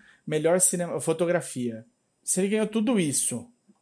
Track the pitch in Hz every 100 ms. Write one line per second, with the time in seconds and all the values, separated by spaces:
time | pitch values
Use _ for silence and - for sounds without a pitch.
0 | - _ - 156 160 185 - 175 170 151
1 | 165 160 170 175 - 131 120 110 - _
2 | _ _ - 185 196 214 214 226 220 220
3 | 151 135 - 120 - _ _ _